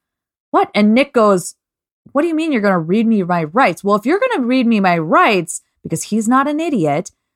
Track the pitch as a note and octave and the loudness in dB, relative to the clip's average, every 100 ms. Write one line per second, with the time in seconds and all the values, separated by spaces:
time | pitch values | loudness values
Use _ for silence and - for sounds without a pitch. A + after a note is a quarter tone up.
0 | _ _ _ _ _ E4+ G4 G#3 G#3 A3+ | _ _ _ _ _ -2 0 2 2 2
1 | C#4 A#3+ G#3+ F#3+ - - _ _ _ _ | 2 2 2 2 -2 -14 _ _ _ _
2 | - C4+ E4+ D#4 E4 B3+ G3+ F#3 D#3+ G#3 | -8 -4 -2 -2 -2 0 0 0 0 0
3 | A3+ G#3+ F3 F3 D3+ F#3+ B3+ E3+ G3 G3+ | 2 0 0 -2 -2 0 0 0 0 0
4 | A#3 F#4+ B4+ G#4 A#3+ C4 A#3 A3 F#3+ E3+ | 0 0 0 -2 0 0 2 2 2 0
5 | D#3+ D4 E4+ G3 E3 - - _ - E3 | 0 2 2 0 -4 -10 -16 _ -8 -8
6 | - G#3+ G#3+ B3+ C#4 D4+ E4+ C4 D3+ D3 | -4 -4 0 0 0 -2 -4 -2 -2 -2
7 | - - _ | -6 -14 _